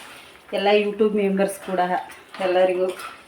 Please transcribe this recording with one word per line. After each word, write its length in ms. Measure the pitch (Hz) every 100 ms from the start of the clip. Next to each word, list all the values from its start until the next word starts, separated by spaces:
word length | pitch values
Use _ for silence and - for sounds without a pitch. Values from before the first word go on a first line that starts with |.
| - - - - -
ಎಲ್ಲ 160 | 196 202
YouTube 480 | 214 208 202 214 208
ಮೆಂಬರ್ಸ್ 420 | 196 190 196 -
ಕೂಡ 220 | - 185 180 180 - - - -
ಎಲ್ಲರಿಗೂ 460 | 190 180 185 180 185 - - -